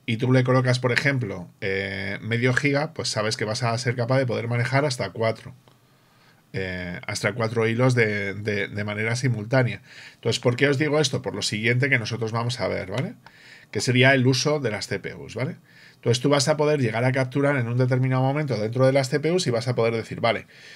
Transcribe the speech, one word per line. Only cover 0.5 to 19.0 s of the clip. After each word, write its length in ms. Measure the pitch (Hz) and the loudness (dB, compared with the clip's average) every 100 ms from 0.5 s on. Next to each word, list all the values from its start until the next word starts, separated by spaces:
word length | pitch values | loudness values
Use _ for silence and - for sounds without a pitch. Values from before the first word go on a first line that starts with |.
| 127 127 123 | 4 4 2
por 140 | 123 | 2
ejemplo, 580 | 117 139 135 104 95 87 - | 2 2 0 -2 -8 -12 -8
eh, 580 | 101 98 98 95 98 101 | -4 -2 -2 -4 -6 -6
medio 320 | 110 117 127 | -2 0 2
giga, 400 | 123 139 139 160 | 2 2 0 -2
pues 160 | - - | -6 -4
sabes 280 | 110 107 107 | -2 -2 -2
que 80 | 107 | -4
vas 180 | 110 | -2
a 120 | 120 113 | -2 -2
ser 160 | 120 117 | -2 -2
capaz 240 | 117 131 | 0 2
de 80 | 127 | 2
poder 200 | 110 113 | -2 -2
manejar 380 | 120 123 139 147 | -2 0 0 0
hasta 240 | 127 98 | -2 -6
cuatro, 460 | 110 113 110 - - _ _ _ _ _ _ _ _ _ | -2 -2 -2 -8 -20 _ _ _ _ _ _ _ _ _
eh, 460 | 104 92 90 90 87 - | -8 -6 -6 -8 -10 -8
hasta 260 | 101 107 | -4 -2
cuatro 340 | 113 113 117 113 | -2 -2 0 0
hilos 280 | 113 131 120 | 2 2 4
de, 400 | 110 104 101 98 | 2 0 -4 -6
de, 320 | 104 104 - | -4 -4 -4
de 160 | 104 | -6
manera 320 | 104 104 110 120 | -6 -4 -2 -2
simultánea. 640 | 135 107 104 131 120 - - - - | -2 -2 0 0 0 -2 -14 -20 -20
Entonces, 260 | - 117 - | -8 -4 0
¿por 180 | 127 120 | 0 2
qué 100 | 143 | 2
os 100 | 139 | 2
digo 220 | 120 147 | 2 2
esto? 240 | 147 - | 0 -2
Por 100 | - | -6
lo 80 | 101 | -6
siguiente 480 | - 107 113 123 139 | -4 0 2 2 2
que 80 | 131 | 0
nosotros 340 | 110 113 110 | -2 -4 -4
vamos 280 | 117 120 - | -2 -2 -2
a 80 | 95 | -2
ver, 240 | 92 92 | -2 -4
¿vale? 240 | 107 180 262 - - - - - | -4 -6 -8 -20 -20 -20 -20 -8
Que 100 | 110 | -4
sería 320 | 131 123 127 | 2 6 6
el 140 | 139 127 | 6 4
uso 320 | 131 151 151 | 2 0 0
de 100 | 123 | -2
las 160 | 104 - | -4 -6
C 140 | 98 | -6
P 160 | - - | -8 -12
Us, 180 | 69 | -10
¿vale? 220 | 98 139 - _ - - _ | -6 -6 -8 _ -20 -20 _
Entonces, 260 | 117 117 | 0 2
tú 80 | 143 | 2
vas 180 | 143 131 | 2 2
a 60 | 151 | 2
poder 240 | 147 151 | 2 2
llegar 240 | 117 113 | 2 2
a 80 | 127 | 0
capturar 460 | 135 127 143 139 139 | 0 0 0 0 0
en 100 | 117 | 0
un 120 | 123 | 0
determinado 420 | 127 127 131 131 | 2 2 2 2
momento 340 | 131 143 147 107 | 2 0 -2 -2
dentro 280 | 110 120 131 | -2 2 4
de 80 | |
las 160 | 139 | 4